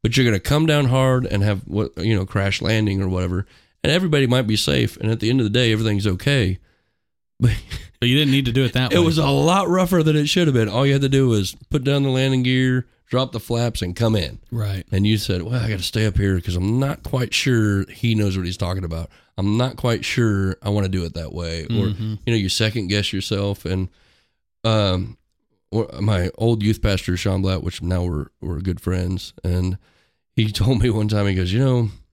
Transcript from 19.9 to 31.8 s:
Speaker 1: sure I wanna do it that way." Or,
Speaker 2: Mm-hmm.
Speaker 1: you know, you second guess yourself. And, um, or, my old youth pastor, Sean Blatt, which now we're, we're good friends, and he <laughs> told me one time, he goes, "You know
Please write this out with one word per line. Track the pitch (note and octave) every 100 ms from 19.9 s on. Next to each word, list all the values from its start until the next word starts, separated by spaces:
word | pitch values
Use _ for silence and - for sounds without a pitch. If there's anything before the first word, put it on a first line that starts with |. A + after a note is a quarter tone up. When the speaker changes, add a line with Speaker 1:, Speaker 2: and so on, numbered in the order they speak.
| A#2 -
Speaker 1:
sure | - A#2 G2 F#2+ F#2
I | G#2
wanna | G#2 F#2+
do | F#2
it | E2+ -
that | D#2+
way." | - E2+ E2
Or, | D#2 - A2
Speaker 2:
Mm-hmm. | G#2 A2 G#2+ -
Speaker 1:
you |
know, | A2+
you | F#2+
second | - G#2+ A2+ F#2
guess | G2+ G2
yourself. | F#2+ - G2+ G2+ G2 -
And, | F#2 F#2 _ _ _ _ _ _ _
um, | A2+ A2 G2+ F2+ F#2 A2 _ _ _ _ _
or, | A2 A2 -
my | G2+ G2 F2+ -
old | A2+ A#2
youth | G#2 G#2+
pastor, | A2 F#2+ - F2+
Sean | G2+ F#2+
Blatt, | F#2+ F#2+
which | - -
now | E2+ F2+
we're, | F2 D2+ C#2 _
we're | - D#2+
good | F#2+ F2
friends, | - F2+ F2+ F#2 - -
and | F2+ F2+ F#2 F#2 _ _ _ _ _ -
he | G#2+
<laughs> |
told | G#2 A2 B2+
me | B2
one | G#2+ G#2+
time, | G#2+ G2+
he | F#2+
goes, | F2+
"You | G#2+
know | C3+ B2